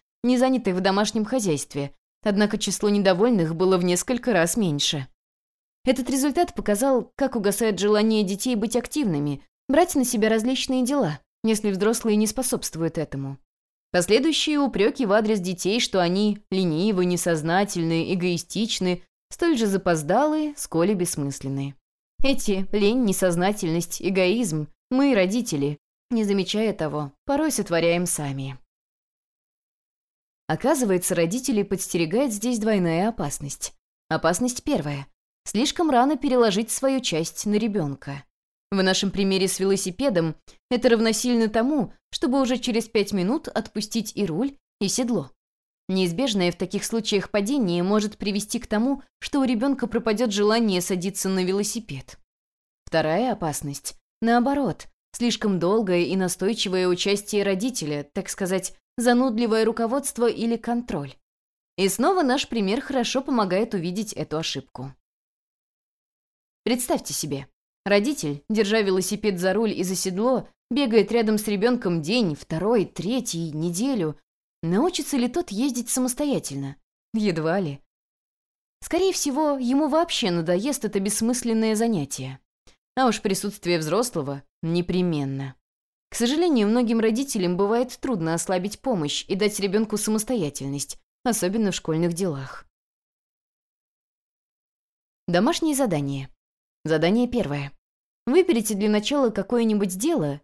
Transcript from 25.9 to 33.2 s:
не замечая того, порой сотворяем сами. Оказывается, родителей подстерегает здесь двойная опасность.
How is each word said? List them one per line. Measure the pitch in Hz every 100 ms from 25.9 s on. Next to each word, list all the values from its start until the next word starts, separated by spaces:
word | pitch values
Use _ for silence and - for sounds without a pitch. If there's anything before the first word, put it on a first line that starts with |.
| _ -
не | 233
замечая | 208 196 180 208 220
того, | 208 156 147 139 -
порой | - 285 311
сотворяем | - 196 165 170 170
сами. | 143 - 143 139 135 131 _ _ _ _ _ _ _ _ _ _ _ _ _ _ _ _ _ _ -
Оказывается, | 156 254 302 226 180 -
родителей | 175 165 240 269 214
подстерегает | 202 185 - 175 160 214 285
здесь | 208 247 233
двойная | 214 202 170 165 214
опасность. | 233